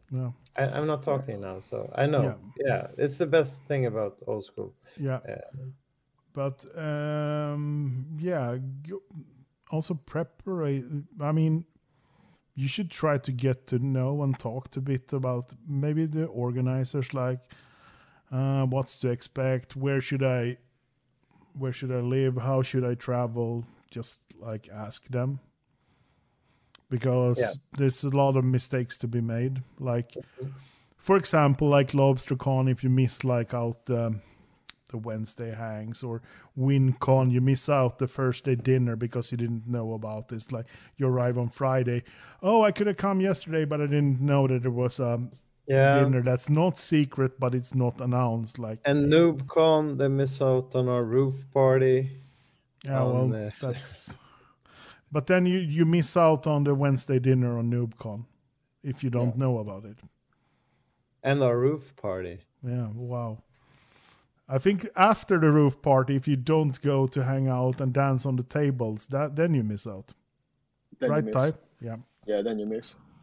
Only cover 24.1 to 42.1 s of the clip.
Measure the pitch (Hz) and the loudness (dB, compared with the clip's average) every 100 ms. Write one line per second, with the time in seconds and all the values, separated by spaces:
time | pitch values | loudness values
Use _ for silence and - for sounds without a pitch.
24.1 | - _ - 110 110 - 107 107 - - | -16 _ -18 -12 -12 -12 -14 -12 -14 -8
25.1 | 123 131 139 _ _ _ _ _ _ _ | -4 -4 -6 _ _ _ _ _ _ _
26.1 | _ _ _ _ _ _ _ - 127 131 | _ _ _ _ _ _ _ -8 -4 0
27.1 | 127 123 123 113 107 _ 139 135 127 143 | 2 2 2 0 -4 _ 0 0 0 -2
28.1 | 139 139 135 127 127 - 131 120 - 120 | 2 2 2 2 0 -2 -4 -4 -8 -6
29.1 | 120 113 117 131 131 - - 127 120 120 | -4 -2 -2 -4 -4 -10 -10 -4 -4 -6
30.1 | - - - 135 135 - _ _ _ - | -12 -16 -12 -12 -14 -20 _ _ _ 2
31.1 | 190 - 160 143 135 147 143 135 139 135 | 2 4 4 4 4 4 4 4 4 4
32.1 | 131 - 131 139 131 131 123 131 127 127 | 4 0 -2 0 2 2 2 2 4 2
33.1 | - 131 123 117 123 117 113 - 120 117 | 0 0 0 0 -4 -4 -6 -4 -2 -2
34.1 | 107 - _ _ _ - - _ 117 113 | -4 -10 _ _ _ -20 -20 _ -12 -8
35.1 | 110 110 - 117 110 113 107 110 113 127 | -8 -8 -10 -10 -8 -10 -10 -10 -10 -10
36.1 | 113 - - - 135 131 139 131 123 - | -10 -12 -20 -12 -2 2 4 4 2 2
37.1 | 131 127 123 131 131 - 143 123 - 127 | 4 4 2 2 2 2 2 2 0 -4
38.1 | - 131 123 139 123 120 131 123 110 117 | -2 -2 0 -2 0 2 2 2 -2 -4
39.1 | 120 117 123 117 113 117 120 113 110 107 | -6 -6 -4 -4 -4 -4 -4 -4 -6 -8
40.1 | 107 - 113 - 117 120 - - - 131 | -10 -10 -12 -8 -10 -10 -16 -16 -2 0
41.1 | 127 123 123 120 - 135 131 123 120 - | 2 2 0 -2 -2 0 2 0 -2 -6